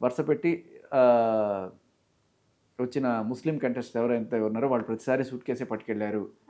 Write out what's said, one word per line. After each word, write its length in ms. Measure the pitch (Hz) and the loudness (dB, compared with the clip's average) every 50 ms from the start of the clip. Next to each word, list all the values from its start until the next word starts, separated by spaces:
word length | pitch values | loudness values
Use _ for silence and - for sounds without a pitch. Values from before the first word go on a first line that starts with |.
| - | -2
వరుస 180 | 127 127 - 147 131 | -2 0 0 0 0
పెట్టి, 360 | 147 147 - 170 170 - - - - - - - 143 | 0 0 2 -2 -2 -2 -4 -14 -20 -20 -14 -2 4
ఆ, 60 | 135 127 123 120 117 113 113 110 110 107 104 101 98 92 92 - - _ _ _ _ _ _ _ _ _ _ _ _ _ _ _ _ _ _ _ - | 6 6 8 8 6 4 2 2 2 2 0 -2 -4 -4 -8 -12 -16 _ _ _ _ _ _ _ _ _ _ _ _ _ _ _ _ _ _ _ -6
వచ్చిన 400 | 127 123 - 143 131 123 117 113 | -6 -4 -2 -2 0 0 0 0
ముస్లిం 380 | 107 113 123 123 - 160 156 139 | -2 -4 -6 -4 -4 -4 -4 -2
కంటెస్టెంట్ 540 | - 123 120 127 117 - - 117 117 120 120 | -2 -2 -2 -4 -6 -4 -2 0 0 2 2
ఎవరైతే 280 | 117 110 - 123 113 | 0 -2 -2 -2 0
ఉన్నారో 280 | 107 107 110 113 135 135 | 0 0 0 0 0 0
వాళ్ళు 180 | 127 117 107 | 0 0 0
ప్రతిసారి 380 | - 113 110 - 135 127 131 131 | -2 -6 -6 -2 -2 0 0 0
సూట్ 200 | 131 131 123 - | -4 -6 -12 -6
కేసే 200 | - 123 123 127 | -6 -6 -6 -4
పట్టుకెళ్లారు 680 | - 110 104 - - 107 104 107 104 104 107 95 - - _ _ - | -6 -6 -8 -6 -6 -4 -4 -2 -2 -4 -4 -6 -6 -12 _ _ -18